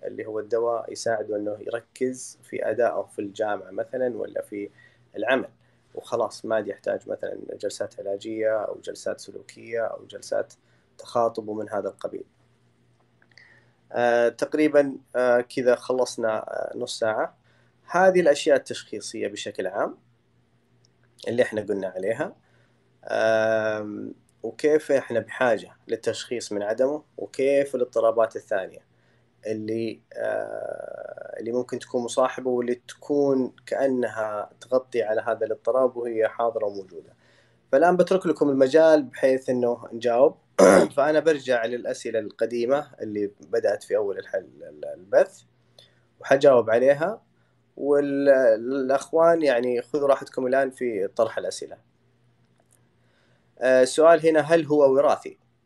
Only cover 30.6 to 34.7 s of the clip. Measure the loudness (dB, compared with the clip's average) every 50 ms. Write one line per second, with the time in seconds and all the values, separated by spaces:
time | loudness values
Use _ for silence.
30.6 | -10 -10 -10 -10 -12 -14 -14 -14 -14 -16 -16 -16 -16 -14 -14 -10 -8 -6 -4 -4
31.6 | -4 -6 -8 -12 -10 -6 -6 -6 -6 -4 -2 -2 -2 -2 -2 -4 -4 -2 -2 -2
32.6 | -2 -2 -4 -6 _ -20 -20 _ -6 -2 0 2 2 2 2 0 0 -4 -6 _
33.6 | _ -6 -4 -2 0 0 0 0 -2 -4 -4 -6 -6 -6 -6 -8 -8 -10 _ _
34.6 | -8 -2